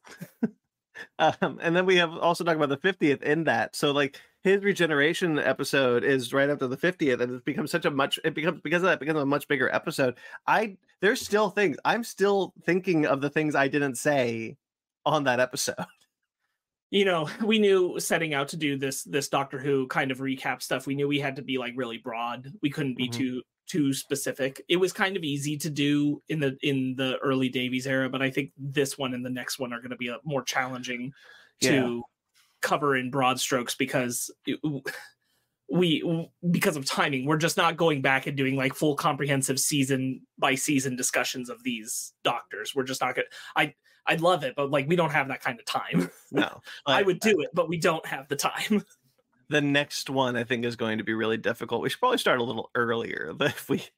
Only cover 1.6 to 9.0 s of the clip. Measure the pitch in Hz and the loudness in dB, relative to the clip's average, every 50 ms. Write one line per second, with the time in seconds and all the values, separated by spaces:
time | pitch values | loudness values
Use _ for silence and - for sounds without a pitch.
1.6 | - 170 165 180 185 185 185 180 175 160 165 - - 170 170 - 180 170 165 156 | -2 2 2 2 4 6 6 4 4 2 0 0 0 0 2 2 2 0 2 2
2.6 | 151 135 139 139 - 190 190 - - 151 135 - - 131 151 165 165 147 120 113 | 2 0 0 0 0 -2 0 2 2 2 2 2 2 0 2 2 2 2 2 2
3.6 | 110 - - - - 147 139 143 143 135 - - - _ _ _ _ 190 196 202 | 0 -2 -2 -2 0 2 2 2 0 0 -2 -10 -20 _ _ _ _ 2 2 4
4.6 | 196 202 190 - 175 160 156 143 139 160 170 - 185 170 156 143 - - 135 - | 4 0 2 2 2 2 4 4 4 4 2 2 0 0 2 2 2 2 2 0
5.6 | 143 - - 143 135 123 120 120 101 131 139 131 120 120 - 135 139 143 147 - | 0 0 2 4 4 4 4 4 4 4 2 2 0 0 2 2 2 2 2 0
6.6 | 139 123 127 147 - 175 180 - 165 139 127 113 120 123 123 127 - - 135 - | -2 -4 -2 0 0 -2 0 2 2 2 2 2 0 -4 -4 -6 -6 -6 -4 -4
7.6 | 151 - - 170 165 170 147 135 139 139 - - - 160 147 156 151 170 180 - | -4 -2 -2 0 0 0 2 2 0 0 0 -2 -2 -4 -2 0 -2 -2 -2 -2
8.6 | - 151 165 175 180 190 160 143 | -4 -2 0 2 4 2 2 2